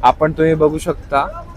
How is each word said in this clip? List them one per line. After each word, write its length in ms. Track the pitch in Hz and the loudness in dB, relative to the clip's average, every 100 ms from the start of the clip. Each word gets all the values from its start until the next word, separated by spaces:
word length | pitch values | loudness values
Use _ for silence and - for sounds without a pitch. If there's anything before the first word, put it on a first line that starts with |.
आपण 280 | 123 127 156 | 2 2 0
तुम्ही 220 | 151 160 | 2 2
बघू 240 | 160 151 156 | 4 2 0
शकता 640 | 175 151 - 139 160 - - | -6 -8 -4 -4 -4 -8 -16